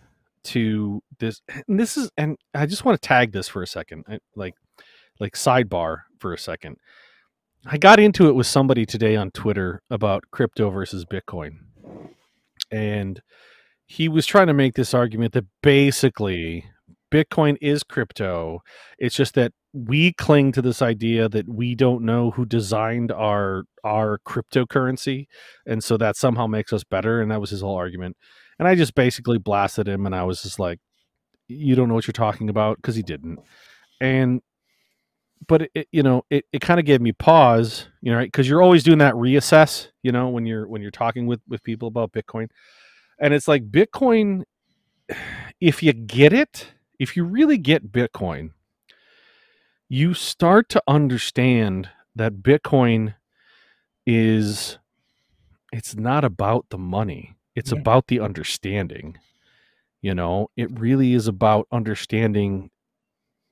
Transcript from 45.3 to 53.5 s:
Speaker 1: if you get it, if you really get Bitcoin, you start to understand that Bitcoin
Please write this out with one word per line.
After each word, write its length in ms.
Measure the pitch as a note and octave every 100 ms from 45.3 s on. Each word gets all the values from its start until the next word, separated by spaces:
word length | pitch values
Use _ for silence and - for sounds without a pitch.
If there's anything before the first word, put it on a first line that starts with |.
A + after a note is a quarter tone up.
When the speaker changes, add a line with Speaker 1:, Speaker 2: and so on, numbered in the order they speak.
| - - -
Speaker 1:
if 220 | E3+ -
you 100 | D#3+
get 400 | A#2 G#2+ A#2+ D3
it, 400 | A#3 D4+ - - _ _ -
if 180 | C3 F3+
you 60 | E3+
really 320 | A3 D#4 B3+
get 320 | C#3 D#3 G#2
Bitcoin, 600 | A#2+ A#2+ - F#2 D2 D#2+ _ _ _ _ _ _ _ _ _ _ _ _ _ -
you 240 | B2+ E3
start 560 | F3 - - E3+ G#3 -
to 140 | - -
understand 1040 | D3 C#3 B2 - - B2+ A#2+ G#2+ F#2+ F2+ _ _ -
that 200 | A2+ G2
Bitcoin 720 | B2 D3 - C#3 B2 A2+ G#2+ - _ _ _